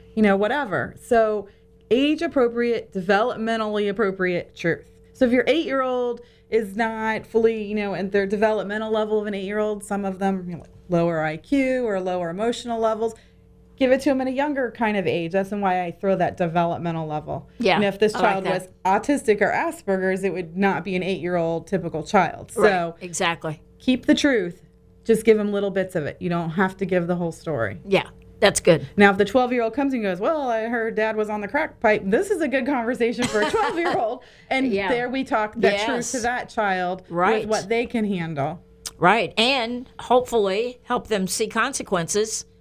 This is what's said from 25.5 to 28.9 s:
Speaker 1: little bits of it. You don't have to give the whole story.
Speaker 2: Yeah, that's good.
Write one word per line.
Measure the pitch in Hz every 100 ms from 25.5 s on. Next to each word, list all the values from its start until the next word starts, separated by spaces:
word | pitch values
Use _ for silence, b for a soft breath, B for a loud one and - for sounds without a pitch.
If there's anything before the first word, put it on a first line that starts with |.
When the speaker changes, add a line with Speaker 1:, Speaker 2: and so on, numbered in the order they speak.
Speaker 1:
little | 202 202
bits | 196 185 180
of | 139
it. | -
You | 180
don't | 170 165
have | 160 190 190
to | 190
give | 180 170
the | 175
whole | 170
story. | 160 - 143 107 92 196
Speaker 2:
Yeah, | 185 - - - -
that's | 202 -
good. | - 156 139